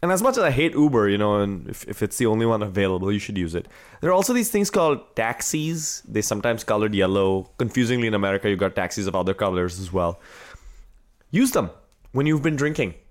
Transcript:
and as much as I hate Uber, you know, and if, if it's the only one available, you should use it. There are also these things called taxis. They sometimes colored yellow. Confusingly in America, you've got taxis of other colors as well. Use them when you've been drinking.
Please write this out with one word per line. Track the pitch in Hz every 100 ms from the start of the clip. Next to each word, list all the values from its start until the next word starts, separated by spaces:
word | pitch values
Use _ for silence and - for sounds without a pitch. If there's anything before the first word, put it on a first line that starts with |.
and | 170
as | 185
much | 233 254
as |
I | 180
hate | 127 160
Uber, | - 151 123 104
you | 101
know, | 104 104
and | 101 98 62
if, | - -
if | 101
it's | 104 -
the | 120
only | 110 117
one | 113
available, | 104 95 98 92 95
you | 104
should | - 101
use | 85 85
it. | - - - -
There | -
are |
also | 185 190
these | 247 240
things | 208 202
called | 208 165 135 - -
taxis. | 113 120 - 160 156 165 151 - -
They | 107
sometimes | 104 104 117 113
colored | - 107 107
yellow. | 104 92 98 95 95 95 -
Confusingly | 120 131 117 123 117
in |
America, | 107 98 98 104
you've | 98
got | 95 95
taxis | 90 - 95
of | 92
other | 92
colors | 95 101 92 90 87
as | 92
well. | 92 85 85 - - - - - - - - _ _ _
Use | 165 254
them | - 98 - _ _ -
when | 127 147
you've | 156
been | 151 151
drinking. | 147 151 113 80 -